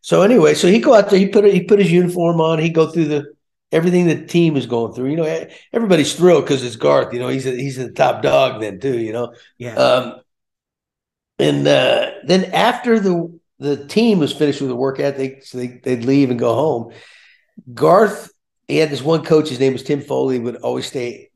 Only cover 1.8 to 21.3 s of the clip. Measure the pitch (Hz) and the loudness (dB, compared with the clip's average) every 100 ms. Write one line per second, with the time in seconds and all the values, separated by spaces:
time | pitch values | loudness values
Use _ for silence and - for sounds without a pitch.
1.8 | 185 170 175 175 170 170 160 165 165 160 | 4 2 2 0 -2 0 0 0 0 0
2.8 | 156 165 151 147 143 _ _ _ _ 156 | 0 0 -2 -2 -6 _ _ _ _ 0
3.8 | 175 180 175 147 - 170 165 143 117 117 | 2 2 2 0 -2 2 2 0 -2 -4
4.8 | 113 120 127 156 156 160 - - _ - | -4 -6 -6 -4 -4 -6 -10 -20 _ -4
5.8 | 226 170 143 - 180 160 135 139 123 113 | 2 2 2 2 4 4 2 -2 -2 -2
6.8 | 147 139 123 120 127 135 131 123 139 127 | 2 2 0 -6 -4 -4 -6 -6 -8 -8
7.8 | 120 - 135 117 127 139 131 113 107 95 | -10 -2 -2 0 0 2 0 -2 -10 -6
8.8 | 135 123 110 113 120 - _ _ 120 110 | -4 -4 -4 -6 -10 -12 _ _ -12 -2
9.8 | 127 123 123 - _ _ _ _ _ _ | 2 2 -2 -14 _ _ _ _ _ _
10.8 | _ _ _ _ _ _ 143 143 139 139 | _ _ _ _ _ _ -2 0 2 2
11.8 | 131 - - - - 185 185 175 214 247 | 2 0 -2 -8 0 0 0 0 0 -2
12.8 | 247 226 196 175 165 - _ _ 139 139 | 0 0 2 -2 -4 -12 _ _ -6 -6
13.8 | - - 233 202 139 - 151 139 139 123 | -2 0 2 2 0 0 -2 -2 -4 -2
14.8 | 135 135 143 139 135 131 - 127 123 123 | -4 -2 -4 -4 -8 -10 -16 -10 -10 -10
15.8 | - 123 117 139 135 120 120 113 156 123 | -6 -4 2 2 2 0 0 0 0 -2
16.8 | 117 - - - _ _ _ - - 120 | -8 -18 -20 -20 _ _ _ -20 -20 -2
17.8 | 151 180 214 - - _ _ _ _ 143 | 4 4 4 -2 -16 _ _ _ _ -2
18.8 | 156 139 135 160 - 156 151 123 135 127 | -2 -2 -2 -2 2 0 0 0 -2 -2
19.8 | - 147 - 131 131 127 113 - 120 127 | -4 -6 -4 -4 -2 -2 -4 -6 -6 -6
20.8 | 127 139 120 117 - | -8 -8 -8 -10 -20